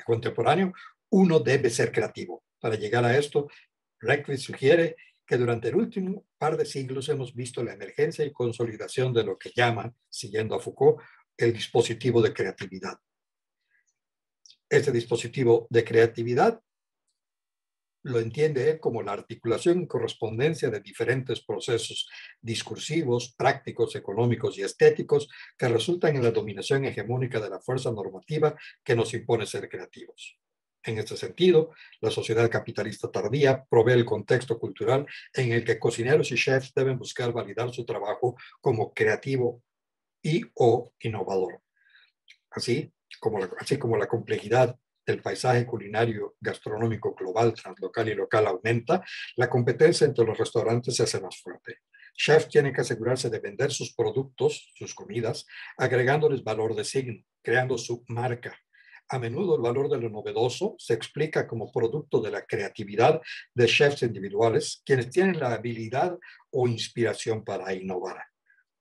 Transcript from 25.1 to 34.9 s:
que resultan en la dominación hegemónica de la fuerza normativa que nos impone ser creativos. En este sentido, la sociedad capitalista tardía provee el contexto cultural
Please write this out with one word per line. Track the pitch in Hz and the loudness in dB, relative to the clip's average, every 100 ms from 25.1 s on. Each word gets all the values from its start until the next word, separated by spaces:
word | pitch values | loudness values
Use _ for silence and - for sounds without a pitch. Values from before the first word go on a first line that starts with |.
| 147 - - - - | 0 0 -16 -18 -4
que | 123 | 0
resultan | 113 - 175 165 139 | 2 0 0 2 2
en | |
la | 117 | 2
dominación | 110 104 98 - 135 135 | 0 -4 -8 0 0 0
hegemónica | 110 104 127 123 113 | -4 -4 -2 -2 -4
de | 101 | -6
la | 95 | -8
fuerza | - 131 131 | -4 -4 -2
normativa | 107 95 95 - 151 151 147 - - | -6 -8 -10 -6 0 0 0 -18 -12
que | - 117 | 0 0
nos | 107 | 0
impone | 117 113 117 | -4 -2 -2
ser | 101 98 - | 0 -8 -10
creativos. | 95 - - - - - _ _ _ _ _ | -12 -14 -18 -20 -20 -20 _ _ _ _ _
En | - 110 | -8 -6
este | 104 | -6
sentido, | 101 - - 185 160 156 - - - | -8 -8 2 6 6 4 -6 -20 -4
la | 147 | -2
sociedad | - - 113 117 | -2 -2 2 2
capitalista | 110 - 117 104 101 - | 2 -4 -6 -6 -6 -8
tardía | 101 101 139 135 131 - | -4 -2 2 2 2 2
provee | 117 113 | 4 6
el | 123 117 | 4 4
contexto | 104 - 107 - - | -2 2 0 2 -6
cultural | - - 104 | -6 -4 0